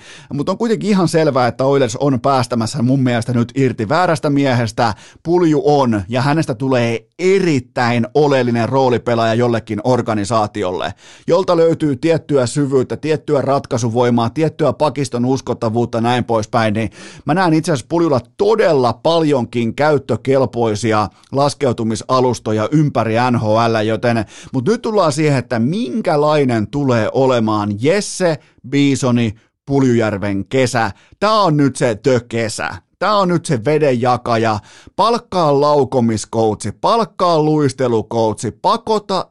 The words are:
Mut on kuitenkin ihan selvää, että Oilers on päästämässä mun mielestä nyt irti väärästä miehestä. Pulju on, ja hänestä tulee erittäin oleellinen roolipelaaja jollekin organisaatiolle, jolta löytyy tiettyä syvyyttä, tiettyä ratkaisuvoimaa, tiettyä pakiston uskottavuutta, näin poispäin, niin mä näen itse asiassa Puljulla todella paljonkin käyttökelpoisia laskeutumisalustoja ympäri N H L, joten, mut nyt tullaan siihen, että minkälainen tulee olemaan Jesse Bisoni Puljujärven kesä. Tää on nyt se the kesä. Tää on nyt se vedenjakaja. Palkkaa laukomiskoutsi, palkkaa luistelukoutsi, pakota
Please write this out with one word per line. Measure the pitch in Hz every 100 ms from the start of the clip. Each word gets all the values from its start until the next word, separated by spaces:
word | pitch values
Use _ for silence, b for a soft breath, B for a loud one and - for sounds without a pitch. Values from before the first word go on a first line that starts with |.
| B B B
Mut | 131 143
on | 190
kuitenkin | 233 202 175
ihan | 196 175
selvää, | 165 160 127 123
että | 120 135
Oilers | 139 127 107
on | 143 131
päästämässä | 139 135 120 117 110 -
mun | 120 139
mielestä | 127 120 110
nyt | 120 117 135
irti | 131 113 104
väärästä | 156 180 160 156
miehestä. | 139 139 123 113 - 117 B B B
Pulju | - 175 170 151 143
on, | 147 131 107 92
ja | 113
hänestä | 143 151 147 113
tulee | 135 127 117 117 - -
erittäin | 180 196 190 139 127 - 120 120 113
oleellinen | 143 147 135 123 117 110
roolipelaaja | 135 131 117 120 117 113
jollekin | 113 120 113 104 104
organisaatiolle, | 123 123 117 107 98 113 104 104 92 90 64 B B B -
jolta | 170 185 170
löytyy | 165 160 151 127
tiettyä | 160 160 - 143 151
syvyyttä, | 147 143 135 123 113
tiettyä | 147 151 - 147
ratkaisuvoimaa, | 123 139 - 127 117 113 123 120 117
tiettyä | - 156 156 151
pakiston | 117 151 143 135 120 123
uskottavuutta, | 131 - 117 117 113 117 117
näin | 117 123
poispäin, | 120 113 107 123 110
niin | 107 110 B B B -
mä |
näen | 165 185
itse | 156 160
asiassa | 143 -
Puljulla | 165 170 131 - -
todella | 196 233 196 143 120
paljonkin | 110 156 170 160 139 113 120 117 107
käyttökelpoisia | 147 143 - 120 - 135 127 - 117 107 113 110 101 b b
laskeutumisalustoja | 131 143 - 139 120 113 107 - 131 127 113 - 107 107
ympäri | 151 151 123 110 113 123
N | 120
H |
L, | 110 110 117 113 107
joten, | 110 120 117 101 B B
mut | - 131
nyt | 233
tullaan | 240 214 170
siihen, | 139 151 139
että | 120 120
minkälainen | 117 190 247 226 190 151 147 151 135 117 104
tulee | 143 139 117 107
olemaan | 120 131 123 107 107 104 104
Jesse | 135 196 196 - 180 151 b b -
Bisoni | 143 143 135 131 120 117 104 b _ -
Puljujärven | 139 135 120 110 101 101 98 98
kesä. | 135 123 123 110 b b _
Tää | 202
on | 220 190 147
nyt | 139 -
se | 131 107
the | 143 123 120
kesä. | 117 113 - 76 - - _
Tää | 180 208
on | 185
nyt | 170 -
se | 131 143
vedenjakaja. | 156 147 127 123 143 123 117 113 104 B B B -
Palkkaa | 214 240 - 185 156 139
laukomiskoutsi, | 147 147 123 135 117 107 - 113 110 104 107
palkkaa | - 170 226 214 - 180 165
luistelukoutsi, | 156 156 143 - 131 113 104 117 110 107 110
pakota | - 180 226 220 214 208 185 -